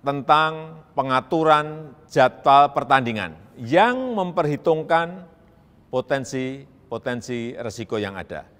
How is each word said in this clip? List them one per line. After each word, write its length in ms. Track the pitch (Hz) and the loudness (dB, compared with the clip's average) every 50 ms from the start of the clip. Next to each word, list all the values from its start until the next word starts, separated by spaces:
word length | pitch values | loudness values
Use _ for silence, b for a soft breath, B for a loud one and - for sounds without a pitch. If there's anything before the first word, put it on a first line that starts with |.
tentang 800 | - 139 139 143 123 - 151 151 156 156 160 156 160 160 160 156 - _ _ | -4 -4 -4 -4 2 4 4 4 4 0 -2 -8 -14 -16 -18 -20 -20 _ _
pengaturan 960 | 139 131 135 131 131 127 - 180 160 160 156 156 151 151 151 151 156 156 147 - - - _ | -4 -2 0 0 0 0 0 -2 2 6 6 6 4 4 -2 -8 -12 -14 -18 -20 -20 -20 _
jadwal 640 | - 147 131 127 123 - - 143 139 143 143 139 139 | 4 4 4 4 2 0 2 6 6 6 6 4 2
pertandingan 640 | 151 127 123 139 135 127 117 113 107 95 85 78 80 95 - _ - | -4 0 2 2 2 2 0 -4 -4 -6 -6 -10 -16 -20 -20 _ -16
yang 560 | 120 113 143 175 208 240 247 254 262 254 233 | -6 2 4 4 4 4 2 -4 -6 -6 -4
memperhitungkan 1120 | 208 185 180 160 175 160 147 147 143 - 170 160 156 156 147 165 165 170 170 180 190 180 - _ _ _ _ _ _ _ _ _ _ _ _ - | -4 -4 -4 -2 -2 -2 -2 -2 -2 0 0 0 0 0 0 0 0 0 -2 -8 -16 -20 -20 _ _ _ _ _ _ _ _ _ _ _ _ -6
potensi-potensi 1600 | 127 127 - 147 139 127 - 135 131 131 131 135 139 139 _ _ _ _ _ 117 110 _ 131 123 120 - - 123 120 117 117 - - | -6 -2 -2 -4 -4 -4 -6 -6 -6 -6 -6 -10 -12 -18 _ _ _ _ _ -10 -8 _ -6 -8 -6 -8 -8 -8 -6 -6 -8 -10 -10
risiko 400 | 117 113 101 - 113 - 117 107 | -10 -10 -10 -10 -8 -6 -4 -4
yang 160 | 104 98 98 | -4 -6 -8
ada. 320 | 95 82 - 82 71 69 _ _ _ | -10 -12 -12 -12 -14 -14 _ _ _